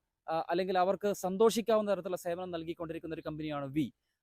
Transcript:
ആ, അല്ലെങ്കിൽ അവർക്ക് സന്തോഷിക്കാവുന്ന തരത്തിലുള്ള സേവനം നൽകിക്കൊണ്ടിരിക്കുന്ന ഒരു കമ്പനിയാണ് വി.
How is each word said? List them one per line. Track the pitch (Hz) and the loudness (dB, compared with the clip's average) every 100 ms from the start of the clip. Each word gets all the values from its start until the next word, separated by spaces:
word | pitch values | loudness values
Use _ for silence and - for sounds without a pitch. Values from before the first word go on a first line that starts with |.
| _ _ - | _ _ -4
ആ, | 160 - | -2 0
അല്ലെങ്കിൽ | 175 190 185 | 0 2 2
അവർക്ക് | 180 190 202 | 2 2 0
സന്തോഷിക്കാവുന്ന | 190 185 190 226 220 220 214 208 | -2 -2 4 6 6 2 2 2
തരത്തിലുള്ള | 185 180 180 | 0 -2 -4
സേവനം | 180 175 185 | -4 -6 -4
നൽകിക്കൊണ്ടിരിക്കുന്ന | 170 165 170 165 165 165 | -6 -6 -6 -6 -8 -8
ഒരു | 160 156 | -8 -8
കമ്പനിയാണ് | 156 156 143 139 | -6 -4 -4 -2
വി. | 147 120 - _ _ | 0 -2 -4 _ _